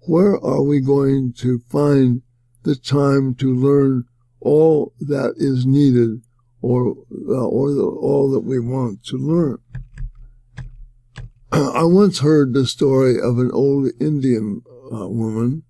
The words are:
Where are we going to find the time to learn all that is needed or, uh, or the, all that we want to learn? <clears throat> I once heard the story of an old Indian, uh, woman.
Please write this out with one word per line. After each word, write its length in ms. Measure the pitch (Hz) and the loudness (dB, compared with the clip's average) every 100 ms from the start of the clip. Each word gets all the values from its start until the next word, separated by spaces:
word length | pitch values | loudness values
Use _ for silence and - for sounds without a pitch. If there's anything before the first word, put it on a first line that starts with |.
Where 420 | - 160 202 190 | 0 2 2 2
are 200 | - - | -2 -2
we 180 | 139 147 | 0 0
going 540 | 131 139 139 139 127 120 | 2 2 2 0 -2 -4
to 220 | 123 120 _ | -4 -4 _
find 540 | 147 147 139 127 120 _ _ _ _ | -2 2 4 2 0 _ _ _ _
the 100 | - | -4
time 600 | 143 - 143 143 139 135 127 | -4 -2 0 2 2 0 -2
to 180 | 135 | -2
learn 500 | 127 135 143 135 131 123 _ _ _ | 0 2 4 2 0 -4 _ _ _
all 520 | - 151 160 151 - _ | 0 4 4 2 -2 _
that 340 | 139 139 135 - | -6 -4 -4 -2
is 300 | 139 131 127 | -2 0 2
needed 560 | 139 143 123 117 113 _ _ _ _ | 4 4 4 2 -2 _ _ _ _
or, 360 | 123 123 123 - - - - | -2 0 -2 -6 -14 -14 -6
uh, 180 | 131 117 | -4 -2
or 260 | 120 139 | -2 -2
the, 100 | 143 | 0
all 480 | 92 - 135 143 139 | -2 -2 -2 0 0
that 100 | 135 | -2
we 180 | - 131 | -2 -4
want 460 | 117 131 123 98 | -4 -4 -4 -6
to 120 | - 127 | -10 -8
learn? 420 | 139 170 156 117 _ - - - - - - _ _ - - - - _ _ - - _ _ | -2 0 0 -4 _ -18 -18 -14 -14 -14 -20 _ _ -20 -20 -20 -20 _ _ -20 -20 _ _
<clears throat> 20 | |
I 320 | - 135 - | -2 -2 0
once 360 | 165 185 202 175 | 2 4 4 2
heard 320 | 143 156 139 | 2 4 2
the 140 | 123 123 | 0 -2
story 540 | - 143 131 131 117 | 0 0 2 2 2
of 180 | - 120 | 0 0
an 120 | 123 | 0
old 360 | - 139 139 135 - | 0 0 0 -2 -2
Indian, 600 | 151 151 131 117 104 101 _ - - | -4 -2 0 0 -2 -8 _ -20 -16
uh, 160 | 113 92 | -12 -8
woman. 540 | 113 113 110 117 151 | -6 -4 -2 -4 -4